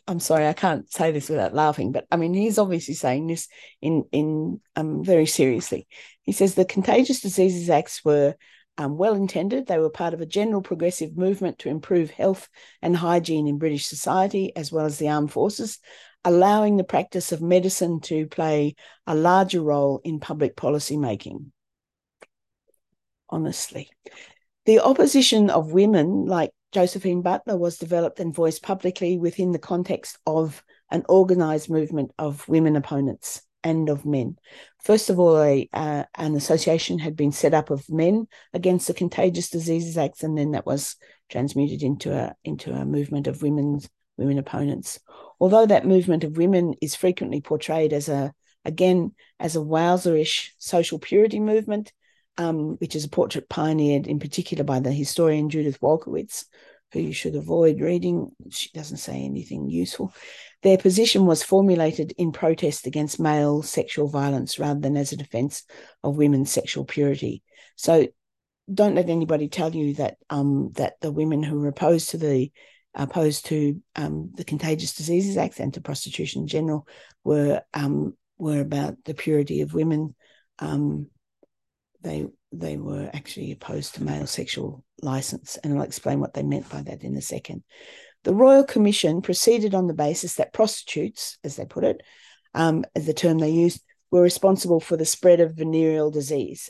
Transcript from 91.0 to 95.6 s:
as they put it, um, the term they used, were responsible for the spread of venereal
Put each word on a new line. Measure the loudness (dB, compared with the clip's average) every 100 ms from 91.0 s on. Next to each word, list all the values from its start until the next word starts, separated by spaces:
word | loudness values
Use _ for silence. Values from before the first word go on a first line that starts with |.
| -6 -8 -14 -12
as | -12 -12
they |
put | -10 -2
it, | -2 -2 -8 _ _ _ _
um, | 0 0 0 -2
the | -6 -4
term | 0 0 2
they | 2
used, | 2 2 0 _ _ 0
were | 4
responsible | 6 4 2 2 2 0
for | 0 -2
the |
spread | -2 2 6 6
of | 6
venereal | 0